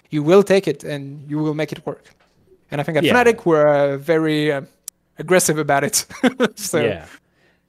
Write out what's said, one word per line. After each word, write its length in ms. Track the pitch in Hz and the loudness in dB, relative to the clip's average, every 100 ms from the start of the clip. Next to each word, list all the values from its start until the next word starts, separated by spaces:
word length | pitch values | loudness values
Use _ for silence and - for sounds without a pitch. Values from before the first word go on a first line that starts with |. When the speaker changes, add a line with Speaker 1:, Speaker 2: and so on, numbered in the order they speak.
| _ | _
Speaker 1:
you 120 | 151 | -4
will 200 | 147 196 | 4 4
take 240 | 196 190 180 | 4 2 0
it 160 | - | -6
and 440 | 160 147 139 147 143 | -8 -12 -12 -18 -10
you 100 | 147 | -6
will 140 | 156 151 | -4 -4
make 160 | 151 | -6
it 120 | 170 151 | -8 -12
work. 280 | - _ _ _ _ _ _ _ | -14 _ _ _ _ _ _ _
And 80 | 143 | -2
I 40 | |
think 140 | 143 156 | 0 2
at 40 | |
Speaker 2:
Yeah. 100 | - 247 | 2 4
Speaker 1:
Fnatic, 300 | 240 220 175 | 4 2 2
we're, 180 | 151 151 | 4 4
uh, 300 | 143 143 139 | 4 0 -2
very, 540 | 143 160 160 151 151 | 0 0 0 0 -2
uh, 100 | 139 135 _ - - _ - | -4 -8 _ -20 -20 _ -16
aggressive 400 | 156 185 - 156 | 0 0 2 -2
about 260 | 147 139 | 0 0
it. 220 | 139 - - - | 0 -4 -8 -4
<laughs> 340 | 254 - 247 - | -4 -2 -4 -6
So 240 | 208 165 | -6 -4
Speaker 2:
Yeah. 280 | 113 87 76 - _ _ _ _ | -2 -6 -14 -20 _ _ _ _